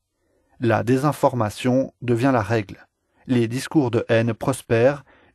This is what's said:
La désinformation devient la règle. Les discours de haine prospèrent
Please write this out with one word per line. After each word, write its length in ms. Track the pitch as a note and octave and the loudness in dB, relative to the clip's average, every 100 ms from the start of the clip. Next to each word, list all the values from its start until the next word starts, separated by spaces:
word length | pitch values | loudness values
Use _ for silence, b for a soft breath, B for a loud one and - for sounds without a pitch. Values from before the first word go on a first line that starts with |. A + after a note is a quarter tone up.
| _ _ _ _ _ - | _ _ _ _ _ -4
La 220 | A#2 G#2+ | 0 0
désinformation 1120 | G#2 C3 D3 C#3+ C#3 B2 G#2+ - B2+ B2+ C4 - | 2 0 0 0 0 0 -4 -2 0 0 0 -6
devient 280 | A#2+ A#2 C3+ | -2 0 2
la 100 | B2+ | 0
règle. 460 | F#2 A2+ - - - _ _ _ - | 0 -2 -4 -12 -20 _ _ _ -2
Les 200 | B2 A2+ | 0 0
discours 440 | B2 - D#3+ B2 | -4 -2 0 0
de 140 | A#2 - | 0 0
haine 260 | A#2 A#2 | 0 0
prospèrent 680 | A2 - C3 - A#2 B2 C#3+ b b b | -2 -4 -4 -2 2 2 2 b b b